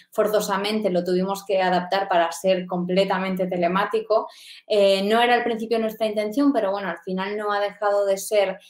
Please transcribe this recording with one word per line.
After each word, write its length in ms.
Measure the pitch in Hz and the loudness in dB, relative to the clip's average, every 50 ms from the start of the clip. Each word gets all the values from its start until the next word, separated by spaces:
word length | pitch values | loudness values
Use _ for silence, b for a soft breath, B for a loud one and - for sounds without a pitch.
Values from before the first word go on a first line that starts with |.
| B B - | B B -2
forzosamente 760 | 220 208 202 208 196 185 202 190 190 202 208 220 214 214 190 | 0 0 2 2 0 0 0 -2 -2 -2 -2 -2 0 0 0
lo 140 | 180 175 175 | 0 0 0
tuvimos 400 | 185 180 180 185 196 196 190 - | 0 0 0 0 -2 -4 -6 -4
que 160 | - 196 185 | -2 0 0
adaptar 460 | 185 185 180 175 175 - 190 196 190 | 2 2 2 0 0 0 -2 -2 0
para 240 | 190 185 170 165 165 | 2 2 2 2 0
ser 360 | - - - 190 185 185 185 | -2 -2 0 0 0 0 -2
completamente 800 | 180 185 175 175 180 180 190 196 190 190 185 190 190 185 185 185 | -4 -4 -4 -2 0 2 2 2 2 0 -2 -2 -2 -2 -2 -2
telemático. 840 | 180 185 175 175 170 180 196 214 - - 220 214 - 214 233 - B B B B B B B B | -2 -2 0 0 0 2 0 -2 0 -2 -4 0 0 0 0 0 B B B B B B B B
Eh, 380 | - 214 208 196 196 196 190 196 | -2 2 4 4 4 4 2 2
no 180 | 208 220 233 | 2 2 4
era 120 | 240 240 240 | 4 4 4
al 100 | 233 226 | 2 2
principio 340 | 233 226 220 226 226 233 | 0 -4 -4 -4 -2 -2
nuestra 300 | 226 220 214 - - 220 | -2 -2 -2 -4 -4 -4
intención, 460 | 214 208 214 208 214 214 277 285 277 269 | -2 -2 -2 -4 -2 0 2 2 2 2
pero 180 | 220 208 190 | 2 0 0
bueno, 160 | 202 202 196 | -2 -2 -4
al 120 | 175 165 - - | -6 -6 -8 -6
final 320 | 190 185 185 190 202 208 | -6 -4 -4 -4 -4 -4
no 160 | 214 208 208 | -4 -2 -2
ha 80 | 202 202 | -2 0
dejado 460 | 208 202 185 - 214 202 202 202 202 | -2 -2 -4 -2 0 0 2 2 2
de 120 | 196 190 | 0 0
ser, 420 | 190 - - 220 208 190 190 185 185 B | -2 -2 0 2 2 2 2 -2 -8 B